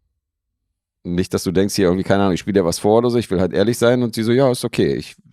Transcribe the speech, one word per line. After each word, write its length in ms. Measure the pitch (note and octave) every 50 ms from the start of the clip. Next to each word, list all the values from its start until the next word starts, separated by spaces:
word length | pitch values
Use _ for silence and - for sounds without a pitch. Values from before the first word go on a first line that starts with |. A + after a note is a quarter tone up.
| _ _ _ _ _ _ _ _ _ _ _ _ _ _ _ _ _ _ _ _ -
nicht, 280 | F2+ F2 F2 F#2 - -
dass 100 | - -
du 80 | G2
denkst, 240 | E2+ F#2 G2 G2+ -
hier 100 | - G2
irgendwie, 180 | F2 F2+ F#2+ F2+
keine 200 | - G2 G2 G2+
Ahnung, 100 | F#2+ F2
ich 60 | D#2+
spiele 200 | - - F#2+ G2+
dir 40 | F2+
was 140 | E2 E2 -
vor 180 | - G#2 G#2+ A#2
oder 100 | A#2+ B2
so, 80 | A#2 A#2+
ich 120 | G#2 -
will 100 | F#2+ F2
halt 120 | F#2 F2 -
ehrlich 240 | D#2+ G2+ A2+ B2 -
sein.“ 260 | A#2+ A#2 B2 B2 B2
Und 120 | A#2 -
sie 80 | A#2 A2
so, 80 | A2+
„Ja, 200 | A#2+ B2+ C#3 C3
ist 120 | B2 - -
okay, 300 | A#2 - - G2+ D2 C2+
ich, 200 | B1+ - - - _ _ _